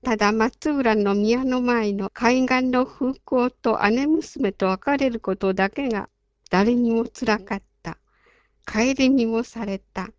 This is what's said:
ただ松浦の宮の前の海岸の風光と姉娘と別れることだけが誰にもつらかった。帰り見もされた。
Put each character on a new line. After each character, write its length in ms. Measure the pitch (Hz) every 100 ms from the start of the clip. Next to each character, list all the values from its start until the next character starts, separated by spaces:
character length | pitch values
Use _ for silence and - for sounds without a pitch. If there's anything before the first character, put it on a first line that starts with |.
た 120 | - 220
だ 140 | 208
松 400 | 220 226 - 311
浦 240 | 285 247 220
の 200 | 202 202
宮 280 | 208 240
の 180 | 262 254
前 320 | 247 240 214
の 160 | 196 196
海 360 | - 233 254 254
岸 180 | 254
の 220 | 254 247 262
風 280 | - 254
光 380 | 269 - 254 247
と 280 | _ - 220 202
姉 180 | 233 285
娘 440 | 311 - - 226
と 160 | 190 190
別 300 | 190 - 285
れ 120 | 269
る 100 | 233
こ 160 | - 190
と 180 | 196
だ 160 | 190 196
け 200 | 226 277
が 200 | 214 - _ _ _ _
誰 260 | 180 208 240
に 160 | 233
も 140 | 226 226
つ 200 | - 226
ら 140 | 202
か 180 | 190 196
っ 40 | _ _
た。 140 | - - _ _ _ _ _ _ -
帰 300 | 214 240 269
り 140 | 262
見 160 | 269 226
も 180 | 226
さ 220 | 233 226 208
れ 140 | 196
た。 300 | _ - 190